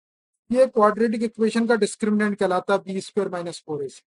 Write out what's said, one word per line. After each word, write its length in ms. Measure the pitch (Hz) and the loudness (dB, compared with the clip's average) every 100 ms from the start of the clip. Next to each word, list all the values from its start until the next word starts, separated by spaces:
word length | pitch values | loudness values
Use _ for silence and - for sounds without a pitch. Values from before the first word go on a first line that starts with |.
| _ _ _ _ - | _ _ _ _ -2
ये 160 | 247 262 | 2 2
क्वाड्रेटिक 540 | 240 208 208 226 214 | 4 2 4 0 0
इक्वेशन 440 | 226 - 220 226 226 | -4 -2 0 2 2
का 100 | 233 | 2
डिस्क्रिमिनेंट 640 | 196 - 214 208 208 202 | 0 -2 -2 0 0 0
कहलाता 360 | 190 180 180 | 0 0 0
है, 40 | 196 | -2
बी 200 | 170 190 | -2 -8
स्क्वायर 300 | - - 190 | -6 -4 -4
माइनस 320 | 180 170 160 - | -6 -8 -10 -10
फोर 180 | 147 | -8
ए 40 | 135 | -8
सी। 140 | - _ | -12 _